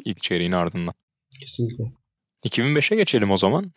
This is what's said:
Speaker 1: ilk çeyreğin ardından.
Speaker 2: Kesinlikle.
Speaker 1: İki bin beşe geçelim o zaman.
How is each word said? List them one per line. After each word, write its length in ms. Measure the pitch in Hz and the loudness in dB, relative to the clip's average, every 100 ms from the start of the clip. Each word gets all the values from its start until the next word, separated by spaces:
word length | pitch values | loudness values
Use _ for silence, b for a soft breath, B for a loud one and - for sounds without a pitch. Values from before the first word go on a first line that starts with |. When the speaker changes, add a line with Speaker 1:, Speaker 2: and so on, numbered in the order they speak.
| 110 | -10
Speaker 1:
ilk 180 | 98 | -8
çeyreğin 280 | - 87 87 | -4 -2 0
ardından. 420 | 90 85 87 85 - _ _ _ - | 0 -2 -4 -6 -8 _ _ _ -14
Speaker 2:
Kesinlikle. 440 | - - 117 127 117 - _ _ _ _ | -8 -4 -4 -4 -10 -12 _ _ _ _
Speaker 1:
İki 200 | 110 - | -4 0
bin 120 | 127 147 | 2 2
beşe 200 | - 220 | 2 2
geçelim 360 | 190 123 101 | 2 2 4
o 60 | 95 | 4
zaman. 360 | 98 151 196 | 4 2 -2